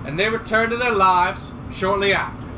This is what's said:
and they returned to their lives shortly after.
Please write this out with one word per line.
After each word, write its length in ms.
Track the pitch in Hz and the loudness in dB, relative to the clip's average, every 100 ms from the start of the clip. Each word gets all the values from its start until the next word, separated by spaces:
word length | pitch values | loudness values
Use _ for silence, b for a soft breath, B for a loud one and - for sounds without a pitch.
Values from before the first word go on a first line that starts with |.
and 160 | 120 156 | -8 -2
they 100 | 214 | -2
returned 420 | 226 - 220 226 | -2 0 0 0
to 60 | 240 | 0
their 180 | 247 208 | 0 4
lives 560 | 185 180 185 196 - - - | 6 6 2 -2 -10 -12 -12
shortly 400 | - 92 202 139 | -4 0 2 2
after. 360 | 95 - - - | 0 -2 -10 -12